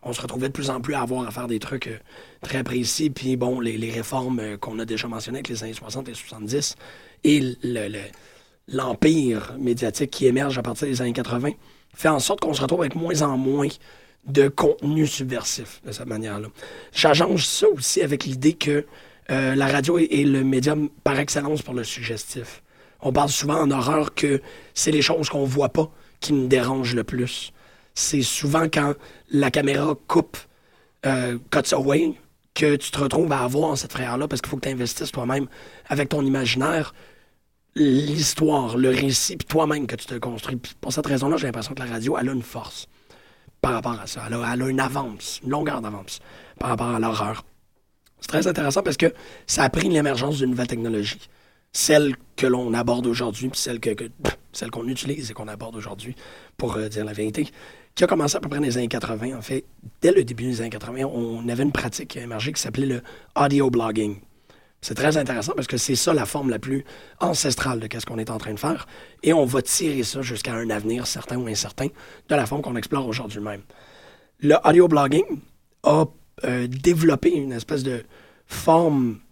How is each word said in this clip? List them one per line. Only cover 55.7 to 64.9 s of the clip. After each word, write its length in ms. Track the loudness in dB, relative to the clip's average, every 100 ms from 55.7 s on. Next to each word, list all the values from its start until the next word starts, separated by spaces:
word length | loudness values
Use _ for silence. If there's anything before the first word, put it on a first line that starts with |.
| -12
aujourd'hui, 400 | -12 -12 -12 -14 -18 -20 -20 _
pour, 200 | -4 -4
euh, 120 | -6
dire 160 | -6
la 100 | -6
vérité, 340 | -4 -4 -2 -4 -6 -20 -20 -14
qui 100 | 0
a 20 | 2
commencé 300 | 4 2 0
à 40 |
peu 80 | -4
près 100 | -2
dans 60 |
les 140 | 0 0
années 100 | -2
quatre-vingts. 500 | -4 -4 -6 -6 -8
En 40 |
fait, 220 | -6 -6 -6 -20 -20 0
dès 120 | 4
le 120 | 4
début 200 | 2 -2
des 160 | -4 -4
années 100 | -6
quatre-vingts, 360 | -8 -10 -6 -4
on 420 | -2 -4 -4 -4
avait 140 | 0
une 100 | 0
pratique 360 | 0 -4 -8 -10
qui 100 | -12
a 40 |
émergé 300 | -10 -6 -6
qui 80 | -4
s'appelait 260 | -4 -2 -2
le 160 | -2 -6 -20 -8 2
audio 340 | 4 4 4
blogging. 480 | 2 0 0 -2 -4 -14 _ _ -20 _ _
C'est 100 | -10